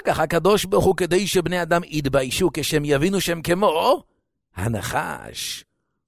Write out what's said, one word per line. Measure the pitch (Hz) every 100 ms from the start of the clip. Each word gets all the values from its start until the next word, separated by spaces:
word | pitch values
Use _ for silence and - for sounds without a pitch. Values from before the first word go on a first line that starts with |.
כך | 285 151
הקדוש | 156 170 175 208
ברוך | 185 202
הוא | 180 180
כדי | 175 180 196
שבני | 185 160 180
אדם | 165 170
יתביישו | 175 151 139 139 131 - 175
כשהם | 156 139 151
יבינו | 147 139 175 196
שהם | 175 170
כמו | 156 175 202 160 214 294 - _ _ _ _ -
הנחש. | 110 107 - 131 170 67 53 - - - - _ _ _